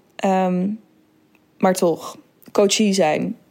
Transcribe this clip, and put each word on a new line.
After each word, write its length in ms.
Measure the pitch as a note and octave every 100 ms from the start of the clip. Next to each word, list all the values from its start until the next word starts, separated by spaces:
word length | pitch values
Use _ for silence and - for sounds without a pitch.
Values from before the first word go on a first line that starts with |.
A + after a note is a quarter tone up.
| _ -
Ehm, 520 | G3 F#3+ F#3 F3+ F#3+ A3 _ _ _ _ _ _ _ -
maar 160 | F#3+
toch, 440 | F#3 F3 D#3 - - _ _ -
coachie 420 | - G3+ - G#3+
zijn, 440 | F#3+ D#3 D3+ F3+ A3+ _